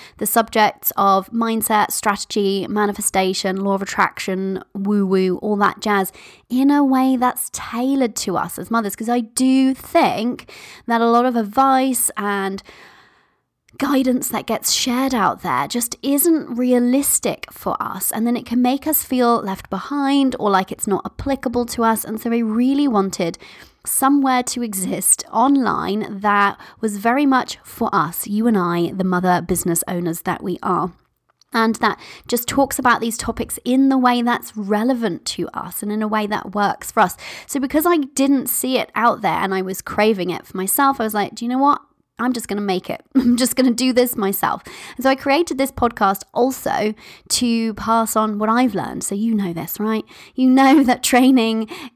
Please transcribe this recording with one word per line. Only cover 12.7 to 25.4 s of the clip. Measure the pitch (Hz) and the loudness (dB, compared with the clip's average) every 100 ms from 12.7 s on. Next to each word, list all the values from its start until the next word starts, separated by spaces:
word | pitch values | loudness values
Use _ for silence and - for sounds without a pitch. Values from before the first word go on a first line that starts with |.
| - - - _ _ _ _ _ _ _ - | -20 -20 -20 _ _ _ _ _ _ _ -6
guidance | 277 277 254 247 - | 0 2 2 0 -2
that | 233 - | -6 -4
gets | 220 - | -4 -2
shared | - 262 247 269 247 | -2 0 0 0 2
out | 180 101 | 0 0
there | - 127 143 | -2 -2 -2
just | 240 240 - | -4 -6 -4
isn't | 277 277 339 320 - 240 | -2 2 2 2 0 -2
realistic | 247 247 240 262 277 - 220 - - | 2 4 4 2 2 0 -2 -4 -10
for | - 196 - | -8 -6 -4
us. | - 185 - | -6 -6 -4
And | 214 233 | -2 0
then | 240 | -2
it | - | -2
can | 240 | 2
make | 247 277 311 | 2 2 -2
us | 302 | -4
feel | - 254 240 233 | -2 2 2 2
left | 196 190 - | -2 -8 -8
behind | 190 - 285 277 277 269 - | -8 -4 -2 2 2 2 0
or | 208 | 2
like | 190 190 | 2 0
it's | - - | -6 -2
not | 190 - | -2 -2
applicable | - 277 269 247 240 233 | -8 -4 -4 -2 -4 -4
to | - | 0
us. | 226 220 - | 0 0 -4
And | 220 | -6
so | 240 | -2
I | 233 | 0
really | 226 220 254 277 285 | 0 2 2 2 2
wanted | 214 196 - 170 175 - - - _ - | 2 0 -2 -4 -6 -14 -20 -20 _ -6
somewhere | - 269 285 269 254 | 0 2 4 4 0
to | 247 247 | -2 -6
exist | 233 190 185 190 - - - | -6 -4 -4 -2 0 0 0
online | 220 | 2